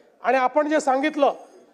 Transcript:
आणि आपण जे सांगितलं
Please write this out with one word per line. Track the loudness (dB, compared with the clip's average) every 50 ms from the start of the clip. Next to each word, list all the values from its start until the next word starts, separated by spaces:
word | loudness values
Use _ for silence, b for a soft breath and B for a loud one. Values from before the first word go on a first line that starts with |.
| B B B _ -2
आणि | 0 0 2
आपण | 0 0 0 0 0 0
जे | 0 -2
सांगितलं | 0 0 0 0 -2 -2 0 2 0 0 0 -2 -8 -20 -20 -20 -20 _